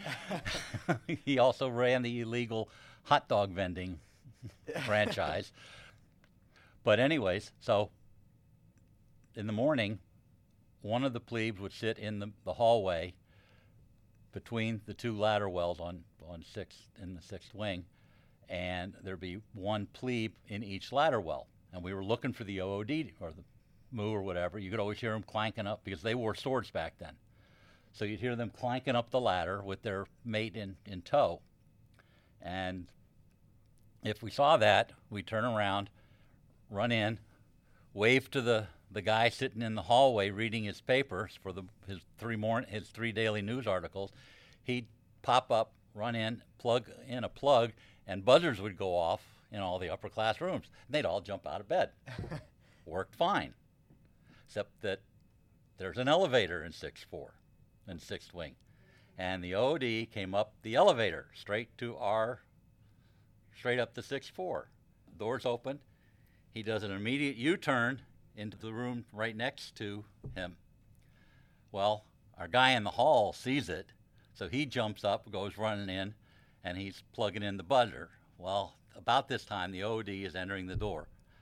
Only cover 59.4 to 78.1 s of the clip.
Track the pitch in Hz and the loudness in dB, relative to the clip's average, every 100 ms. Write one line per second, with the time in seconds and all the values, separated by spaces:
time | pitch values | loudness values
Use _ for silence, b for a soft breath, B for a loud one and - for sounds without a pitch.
59.4 | 87 95 127 156 127 113 - 107 95 98 | -2 2 2 2 0 -2 -4 -6 -2 0
60.4 | 110 - 110 120 196 131 107 78 - - | 0 -4 0 6 8 8 4 0 -8 -14
61.4 | - 104 120 - 120 117 107 110 110 107 | -4 -4 -4 -8 -8 -4 0 2 2 -2
62.4 | - _ _ _ b b b b b - | -12 _ _ _ b b b b b -20
63.4 | - - 127 123 113 - - 139 - - | -20 -6 0 0 0 -4 -6 -8 -8 -8
64.4 | 185 - - _ _ _ - - 107 127 | -6 -6 -8 _ _ _ -20 -8 -4 -2
65.4 | 127 120 131 143 - b b b b b | -2 -2 -4 -10 -12 b b b b b
66.4 | b 113 104 110 101 98 104 139 143 117 | b -8 -2 -2 -2 -4 -2 -2 -2 -2
67.4 | 131 190 - 131 117 131 - - - - | 0 0 2 2 2 0 -8 -20 -20 -12
68.4 | 104 - 110 110 123 120 110 104 110 110 | -10 -10 -8 -6 -6 -6 -8 -6 -4 -2
69.4 | 127 - - - 104 101 104 - - - | -4 -6 -12 -10 -8 -8 -12 -16 -12 -8
70.4 | 90 90 - - - - b b b b | -8 -10 -20 -20 -20 -20 b b b b
71.4 | b b b 101 101 107 - _ - - | b b b 0 2 2 -4 _ -20 -14
72.4 | 87 123 131 127 104 98 139 135 101 - | 0 4 6 4 2 2 6 6 4 0
73.4 | 123 139 107 82 - - _ b b - | -2 -2 0 -4 -8 -18 _ b b -12
74.4 | 92 123 147 123 107 104 104 101 - 101 | -6 -4 -2 -2 -2 -2 0 0 -2 -6
75.4 | 101 95 107 104 98 92 98 110 b b | -6 -2 -2 -2 -4 -4 -4 -8 b b
76.4 | b b 92 90 98 - - - 107 98 | b b -8 -6 -8 -10 -14 -2 -2 0
77.4 | 101 98 87 135 117 64 82 | -4 -6 2 4 4 0 -14